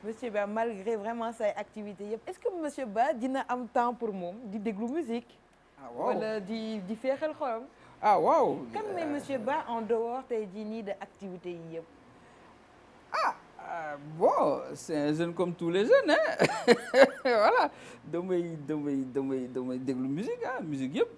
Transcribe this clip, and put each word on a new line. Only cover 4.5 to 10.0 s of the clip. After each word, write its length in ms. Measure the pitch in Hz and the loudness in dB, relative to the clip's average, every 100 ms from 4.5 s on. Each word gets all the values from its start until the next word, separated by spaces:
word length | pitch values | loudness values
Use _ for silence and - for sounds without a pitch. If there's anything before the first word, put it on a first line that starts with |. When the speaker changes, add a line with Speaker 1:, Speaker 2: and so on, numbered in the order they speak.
| 208 | -4
Speaker 1:
déglu 280 | 208 196 233 | -4 -2 -4
musique? 520 | 302 269 233 240 - _ _ _ - | -4 -2 -4 -6 -20 _ _ _ -18
Speaker 2:
Ah, 80 | 131 | -14
waaw. 180 | 120 160 | -4 0
Speaker 1:
Wala 180 | 214 220 220 | 0 -2 -4
di, 420 | 190 226 220 220 180 | -4 -6 -4 -6 -6
di 100 | 214 | -4
féexal 380 | 262 269 302 | -2 0 -2
xolam. 300 | 294 277 226 262 - - - | -2 -4 -4 -8 -18 -20 0
Speaker 2:
Ah, 160 | - 190 | 4 6
waaw. 480 | 170 320 220 143 247 | 6 6 4 2 -4
Speaker 1:
Kan 120 | 415 427 | -6 -4
mooy 100 | 381 320 | -4 -2
Speaker 2:
Euh, 80 | |
Speaker 1:
monsieur 240 | 285 269 269 | -4 -2 -4
Ba 260 | 214 294 - | 0 -2 -2
en 140 | 233 | -4
dehors 420 | 214 226 | 0 0